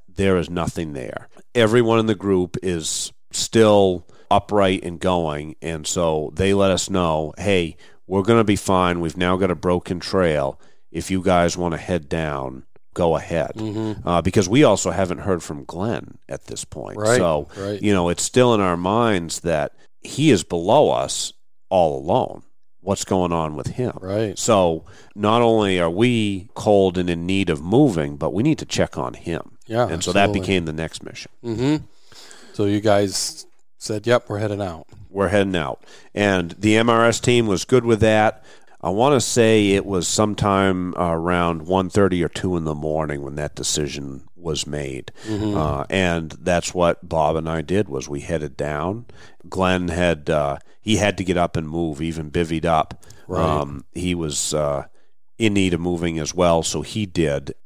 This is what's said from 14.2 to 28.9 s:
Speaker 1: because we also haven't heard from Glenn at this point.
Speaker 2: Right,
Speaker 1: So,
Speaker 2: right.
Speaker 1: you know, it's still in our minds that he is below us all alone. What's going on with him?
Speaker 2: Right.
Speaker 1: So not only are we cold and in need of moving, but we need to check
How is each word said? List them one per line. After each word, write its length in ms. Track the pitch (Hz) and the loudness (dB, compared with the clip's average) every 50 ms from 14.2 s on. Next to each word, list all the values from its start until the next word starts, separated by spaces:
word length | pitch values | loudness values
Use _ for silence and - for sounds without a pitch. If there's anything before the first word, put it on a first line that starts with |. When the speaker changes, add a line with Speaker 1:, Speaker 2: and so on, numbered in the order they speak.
Speaker 1:
because 280 | 80 95 - 113 98 87 | 2 2 2 2 2 2
we 140 | 104 143 151 | 4 4 6
also 260 | 127 101 92 - 95 | 6 4 4 0 -2
haven't 280 | 82 87 98 87 87 - | -2 -2 -2 -2 -4 -6
heard 220 | 78 95 92 85 | -4 -4 -4 -4
from 220 | - - 80 73 67 | -4 -8 -12 -12 -12
Glenn 540 | - - 82 95 117 110 65 - - - - - - | -12 -8 -6 -4 -4 -4 -6 -8 -12 -18 -20 -16 -14
at 200 | - - - - | -14 -14 -12 -12
this 180 | - - - | -12 -12 -12
point. 320 | - - - 57 50 - 104 | -12 -12 -12 -12 -12 -8 -2
Speaker 2:
Right, 200 | 107 107 120 123 | 2 2 4 4
Speaker 1:
So, 300 | 92 85 80 76 73 - - 101 | 4 2 2 0 -2 -6 -10 -10
Speaker 2:
right. 240 | 95 101 104 101 | -8 -6 -6 -2
Speaker 1:
you 120 | - 104 101 | 0 2 2
know, 160 | 92 87 87 | 4 2 2
it's 140 | 85 - - | 0 -2 -4
still 300 | - - 123 127 123 117 | 0 4 4 6 6 6
in 60 | 104 | 4
our 180 | 98 92 87 85 | 4 2 0 0
minds 600 | 87 92 101 117 120 117 104 90 85 80 - - | 0 0 2 2 2 2 2 0 -2 -6 -8 -6
that 320 | - 82 82 76 71 - - - - - - - | -4 -2 -2 0 -2 -4 -8 -14 -20 -20 -20 -20
he 300 | - - - - 147 160 | -16 -10 -4 0 4 4
is 120 | 123 90 - | 4 4 2
below 460 | - 90 87 85 92 117 147 139 90 | 0 -4 -2 0 4 4 4 4 4
us 420 | 64 60 65 71 - - - - - - - - - - - - | 2 0 -2 -4 -4 -6 -8 -8 -10 -14 -20 -20 -20 -20 -8 -2
all 280 | 95 95 87 80 71 67 | 2 2 2 2 0 -2
alone. 440 | 67 80 101 131 - - 50 50 - - - - - - - - | -2 0 0 0 0 -2 -6 -12 -18 -20 -20 -20 -20 -20 -20 -12
What's 220 | - 95 98 - - | -6 -4 -4 -4 -2
going 300 | - 104 92 90 87 85 | 0 0 2 2 2 0
on 220 | 85 80 78 76 | -2 -2 -4 -6
with 120 | 73 65 - | -8 -8 -8
him? 300 | - - 127 110 - - | -6 -4 -4 -6 -6 -8
Speaker 2:
Right. 380 | 92 92 98 107 113 104 92 - | -8 -6 -4 -2 -2 -4 -4 -4
Speaker 1:
So 460 | - - 113 101 92 85 82 80 - - - - - - - | 0 2 4 4 4 4 2 -2 -6 -12 -20 -20 -20 -20 -8
not 280 | 101 104 104 110 120 | -2 2 2 4 4
only 380 | 120 117 113 110 104 98 95 90 | 4 4 4 4 2 2 2 2
are 100 | 87 82 | 0 0
we 600 | 82 92 117 123 123 117 110 104 98 95 92 - - | 2 2 2 2 2 2 0 0 -2 -4 -8 -12 -14
cold 420 | - - 113 104 101 95 95 87 92 | -4 2 4 6 6 6 4 2 0
and 120 | 90 87 | 0 0
in 160 | 87 85 85 | -2 -2 -2
need 240 | 90 95 98 98 87 | -2 0 0 0 0
of 120 | 82 71 | -2 -2
moving, 540 | 73 87 104 127 151 139 95 82 76 71 73 | -2 2 4 6 6 6 4 0 -2 -2 -4
but 180 | 69 80 78 - | -4 -4 -2 -2
we 80 | 92 | 0
need 160 | 120 160 151 - | 0 0 0 -2
to 60 | - | -4
check 320 | - - - 87 - | -6 -2 -2 -2 -2